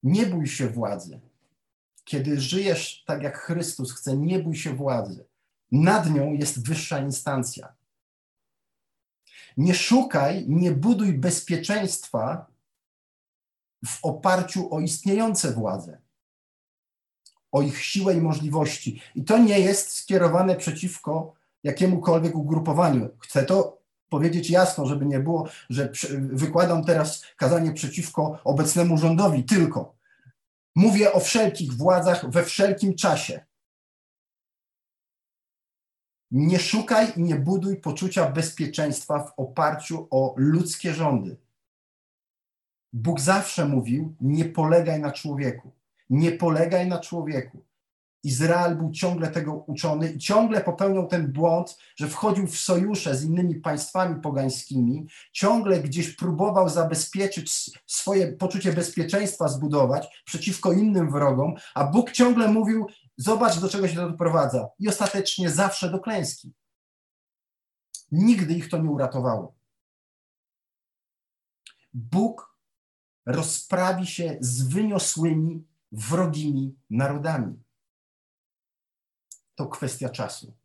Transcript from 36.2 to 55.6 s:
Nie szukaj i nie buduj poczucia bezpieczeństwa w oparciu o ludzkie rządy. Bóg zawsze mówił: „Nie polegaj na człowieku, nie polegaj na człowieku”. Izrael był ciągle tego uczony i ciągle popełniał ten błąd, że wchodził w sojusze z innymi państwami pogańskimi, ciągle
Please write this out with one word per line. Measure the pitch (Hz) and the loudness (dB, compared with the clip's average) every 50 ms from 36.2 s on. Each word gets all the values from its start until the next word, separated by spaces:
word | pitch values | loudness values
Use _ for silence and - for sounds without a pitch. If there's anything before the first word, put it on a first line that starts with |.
| _ _ | _ _
Nie | 120 131 151 160 180 180 | 0 2 2 4 4 2
szukaj | 165 - - 220 220 - 233 220 220 - - | 2 2 0 -2 0 2 4 4 4 2 2
i | 170 | 0
nie | 170 175 156 | 0 0 0
buduj | 143 135 156 190 196 170 196 196 - | 0 0 0 0 0 0 -2 -4 -4
poczucia | - 151 147 156 180 185 - 190 170 139 | -4 -6 -6 -4 -4 -2 0 0 0 0
bezpieczeństwa | 131 156 156 - - - 156 135 - - 156 147 139 - - - 151 147 143 | 0 -2 -4 -4 -4 -6 -6 -6 -4 -4 -2 -2 -2 -6 -4 -4 -4 -4 -4
w | - - - | -6 -8 -10
oparciu | 135 131 - - 160 151 156 151 - - 165 160 - - | -10 -8 -2 -2 0 0 0 -4 -8 -8 -8 -8 -8 0
o | - 131 135 127 - 127 | 0 0 0 0 0 2
ludzkie | 135 147 156 170 180 - - - - 175 156 | 2 4 4 2 2 -2 -6 -6 -4 -4 -4
rządy. | 151 165 147 135 120 95 92 - - _ _ _ _ _ _ _ _ _ _ _ _ _ _ _ _ _ _ _ _ _ _ _ _ _ _ _ _ _ _ - | -2 0 0 0 0 -2 -4 -12 -14 _ _ _ _ _ _ _ _ _ _ _ _ _ _ _ _ _ _ _ _ _ _ _ _ _ _ _ _ _ _ -10
Bóg | 117 113 165 170 139 | -4 -2 -2 -2 0
zawsze | 135 156 190 202 190 - - - 165 | 2 2 2 2 2 -2 -2 -2 0
mówił: | 143 143 127 110 110 120 143 160 160 - _ | 0 2 0 0 0 -2 -2 -2 -6 -8 _
„Nie | 123 131 147 160 165 | 0 0 2 2 0
polegaj | 165 - - 156 151 254 170 170 165 160 151 | 0 0 0 2 4 4 4 4 4 -2 -2
na | 151 143 | -2 -4
człowieku, | 139 - - 147 143 139 143 127 120 - - - _ _ _ _ _ _ _ _ | -6 -6 -8 -8 -6 -4 -4 -4 -4 -6 -12 -20 _ _ _ _ _ _ _ _
nie | 127 143 160 170 | 2 4 4 2
polegaj | 165 - 180 170 156 156 165 170 180 180 180 185 | 2 0 0 0 2 2 2 2 2 0 0 0
na | 180 165 | -2 -4
człowieku”. | - - - 170 156 151 151 135 127 - - - - _ _ _ _ _ _ _ _ _ _ _ _ | -6 -8 -8 -6 -6 -4 -4 -6 -6 -8 -14 -20 -20 _ _ _ _ _ _ _ _ _ _ _ _
Izrael | 147 131 123 156 165 170 175 175 170 170 | -4 -2 0 2 2 2 4 4 2 0
był | 156 160 156 | 0 -4 -4
ciągle | - - - 180 175 165 165 156 | -4 -2 -2 -2 0 0 -2 -4
tego | - 175 156 147 151 | -4 -4 -4 -4 -6
uczony | - - - 147 - - 165 151 151 165 160 | -8 -8 -10 -10 -4 -2 -2 0 0 -2 -4
i | 156 143 | -4 -6
ciągle | - - 196 214 226 226 220 208 - | -4 2 4 4 4 4 2 0 0
popełniał | - 170 - 196 196 196 190 180 180 | -2 -2 0 0 2 2 0 0 0
ten | - 175 160 143 | 0 -2 -2 -2
błąd, | 131 143 160 175 165 170 175 - - - _ _ _ | -2 2 2 4 4 2 0 -4 -10 -20 _ _ _
że | - 151 147 | -8 -8 -6
wchodził | - - - 220 190 185 196 175 | -6 -2 0 0 2 2 0 -2
w | - - | -4 -6
sojusze | - - 180 175 190 202 214 190 - - 135 | 0 0 2 2 2 0 -2 -4 -2 -2 -4
z | 131 143 | -2 -2
innymi | 160 165 180 180 175 160 | 0 0 0 2 0 -2
państwami | - - 170 151 147 - - - 185 185 180 165 143 | -2 -4 -6 -4 -4 -6 -4 -2 -2 0 0 -2 -4
pogańskimi, | - 156 139 135 135 131 127 - - - 143 131 123 117 131 156 160 156 - - - _ _ | -6 -4 -4 -2 -2 -2 -4 -6 -10 -6 -2 0 2 2 0 -2 -6 -12 -18 -20 -20 _ _
ciągle | - - 202 220 233 | 0 2 2 2 2